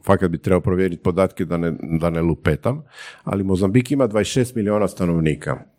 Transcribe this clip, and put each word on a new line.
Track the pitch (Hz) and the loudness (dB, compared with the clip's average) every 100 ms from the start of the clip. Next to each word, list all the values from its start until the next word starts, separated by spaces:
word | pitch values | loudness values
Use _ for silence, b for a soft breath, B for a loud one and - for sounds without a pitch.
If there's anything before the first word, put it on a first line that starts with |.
fakat | - 98 95 | 2 2 2
bi | 82 | 0
trebao | - 90 | 2 2
provjeriti | 98 90 92 85 | 2 0 0 0
podatke | - 87 95 - 85 | -2 2 0 0 -4
da | 85 | -2
ne, | 85 80 - | -2 -4 -4
da | 82 85 | -2 0
ne | 82 | 0
lupetam, | 85 73 85 73 - 143 - B B B | 0 0 0 0 -2 -4 -10 B B B
ali | - 101 | -6 -4
Mozambik | 95 95 98 113 123 | 0 0 2 2 0
ima | 139 127 | 0 2
dvadeset | 104 98 | 0 0
šest | 135 123 - | 0 -2 -2
miliona | 101 104 95 | 0 0 0
stanovnika. | - 90 85 78 71 73 64 - | 0 0 2 0 -2 -6 -8 -10